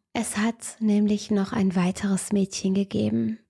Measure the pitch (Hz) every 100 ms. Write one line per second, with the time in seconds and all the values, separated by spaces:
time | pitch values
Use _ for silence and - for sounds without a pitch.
0 | _ 240 220 202 226 226 - - 220 208
1 | 208 208 - 208 196 - 190 180 180 190
2 | 202 190 - 202 190 - 196 190 196 214
3 | 214 226 226 220 _